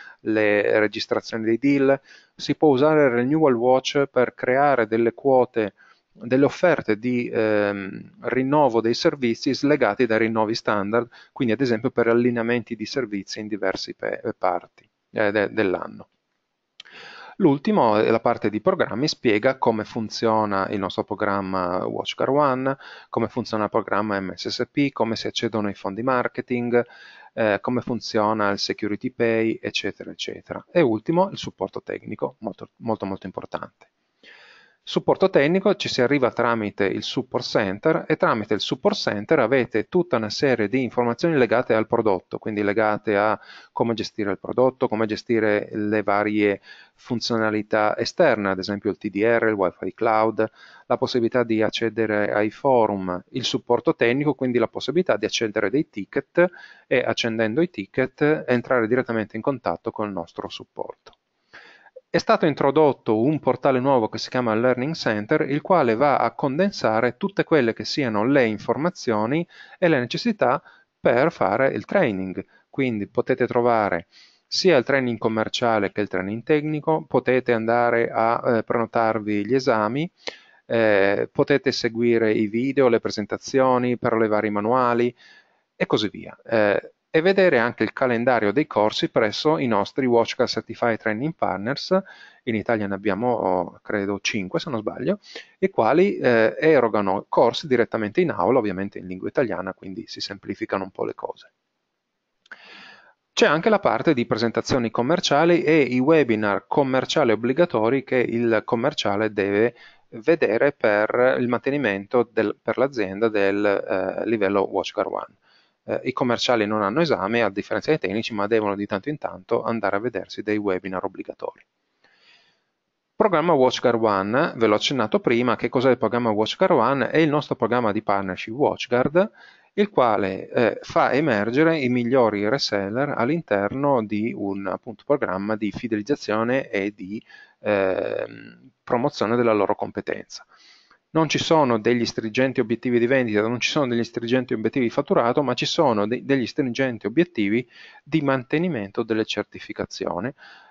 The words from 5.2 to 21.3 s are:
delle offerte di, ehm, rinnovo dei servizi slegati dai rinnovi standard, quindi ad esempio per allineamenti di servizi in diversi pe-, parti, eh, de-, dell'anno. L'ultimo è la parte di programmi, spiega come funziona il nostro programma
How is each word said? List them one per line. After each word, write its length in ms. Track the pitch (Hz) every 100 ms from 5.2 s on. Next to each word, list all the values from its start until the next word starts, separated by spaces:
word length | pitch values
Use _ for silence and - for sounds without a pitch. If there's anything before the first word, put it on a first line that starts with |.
| 139 127 120 113 104 - - _ _
delle 320 | - 117 131 139
offerte 520 | - 180 151 - 107
di, 320 | 123 123 120
ehm, 800 | 117 110 104 101 101 95 - - -
rinnovo 580 | 123 127 131 151 139 113
dei 140 | 113
servizi 600 | 120 170 147 120 113 143
slegati 520 | 127 143 147 110 101 117
dai 140 | 110
rinnovi 360 | 113 113 107 110
standard, 540 | - 104 98 117 120 - -
quindi 200 | - 123
ad 60 | 107
esempio 300 | 135 113 127
per 180 | - 117
allineamenti 720 | 120 120 120 113 120 107 110
di 80 | 107
servizi 560 | 143 110 101 95 117
in 60 | 107
diversi 460 | 104 95 - -
pe-, 280 | - - - 113 -
parti, 520 | 92 87 - _ _ _ _
eh, 200 | 113 104
de-, 180 | 104 101
dell'anno. 560 | 110 98 87 - 107 - _ _ _ _ _ _ _ - - - - - -
L'ultimo 580 | 175 143 - 202 120 107
è 120 | 113
la 100 | 113
parte 300 | 120 110 107
di 120 | 104
programmi, 460 | - 185 - 104 151
spiega 520 | - 123 104 131 131
come 240 | 123 110
funziona 840 | 101 120 107 - 113 110 107 98 95
il 100 | 104
nostro 240 | 92 -
programma 840 | 101 98 104